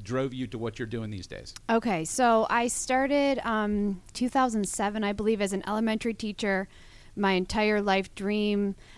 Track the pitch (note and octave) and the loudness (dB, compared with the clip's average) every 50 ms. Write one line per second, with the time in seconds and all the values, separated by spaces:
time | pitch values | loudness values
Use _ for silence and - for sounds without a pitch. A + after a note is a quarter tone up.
0 | G#2+ F#2+ B2 C3 C3+ C#3 B2 B2+ B2+ A2+ A#2 A2+ A2+ A#2 A2 - A#2+ A2 A2 A#2 | -8 -4 -2 -2 -2 -2 -4 -6 -6 -6 -6 -6 -6 -6 -4 -6 -6 -6 -6 -6
1 | A2+ G#2+ G#2+ F#2+ F2+ - - - - - - - - - A3+ A3+ A3 A#3+ G3 E3 | -6 -6 -8 -10 -10 -10 -12 -14 -14 -14 -16 -10 -4 0 0 0 2 0 0 -2
2 | E3 E3 - - B3+ A#3+ A3+ A3 A3 - - A#3+ A#3 A#3+ - - - - B3+ C4 | -2 -4 0 2 4 4 6 4 4 2 2 0 0 0 -2 -4 -2 0 2 2
3 | C4+ C#4 C#4+ C#4+ C#4+ C#4 C4+ - - A#3 A3+ G#3+ G#3+ G#3 G#3 G#3 G3+ G#3 G3 F3+ | 2 2 2 2 4 2 2 0 -2 -2 0 0 0 0 0 0 0 0 -2 -4
4 | - - - - B3 B3 - C4+ C4 B3+ A3 G#3+ G3+ - - - G#3 G3+ G#3 A3 | -8 -14 -6 -4 -2 0 2 2 2 2 2 0 0 -2 -2 -2 -2 -2 0 0
5 | G#3+ G3+ G#3 G3+ G#3 G#3+ A3+ G3 G#3 F#3+ G3 G3 F#3+ F#3+ G#3 G#3+ A3+ A3 A3 A3 | -2 -2 -2 0 0 0 2 2 0 0 0 -2 -2 -2 -2 0 0 0 0 0
6 | - A#3 A3+ - - G#3 G3+ - - G3+ F#3+ F#3+ G3 - - - - - - - | -2 -4 -4 -4 -6 -6 -4 -2 0 0 0 0 -2 -4 -10 -18 -20 -20 -20 -20
7 | - - - - G3+ G3 F#3+ F#3 F#3 F3+ - A3 G#3+ G#3+ G#3+ G#3 G3+ G3+ F#3+ G3 | -20 -12 -4 0 2 2 2 2 2 0 0 2 2 4 4 4 4 2 2 2
8 | F#3+ - - - G3 G3 G#3 G#3+ G#3 G#3 G#3 G3+ G3+ G3+ G3 - - - - | 0 -2 -6 -6 -4 -2 0 2 2 2 2 2 0 0 -2 -6 -12 -18 -20